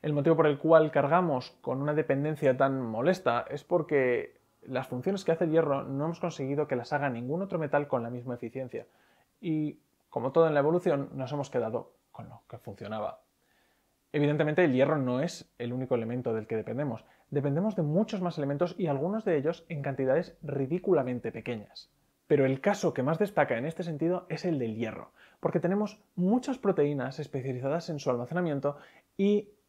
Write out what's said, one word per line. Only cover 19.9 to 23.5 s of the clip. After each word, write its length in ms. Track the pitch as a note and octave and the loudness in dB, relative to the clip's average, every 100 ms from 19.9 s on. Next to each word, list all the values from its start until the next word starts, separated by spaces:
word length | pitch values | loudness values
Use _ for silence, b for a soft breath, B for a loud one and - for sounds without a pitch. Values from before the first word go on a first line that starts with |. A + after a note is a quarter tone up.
| C3+ C3 C#3+ F3 - | -2 2 2 0 -10
ridículamente 920 | C#3+ C#3 C3+ F3 - E3+ B2+ B2 A2+ | -6 -4 -2 -2 2 2 2 -4 -6
pequeñas. 580 | A2+ - A2 G#2 - - _ _ _ _ | -8 -8 -8 -10 -20 -20 _ _ _ _
Pero 200 | D3 C3+ | 4 4
el 160 | C3+ | 4
caso 320 | - G3+ F3 | 0 2 0
que 100 | C#3+ | 0
más 160 | C3 D#3+ | 0 0
destaca 380 | G3+ E3 C#3 | 0 2 2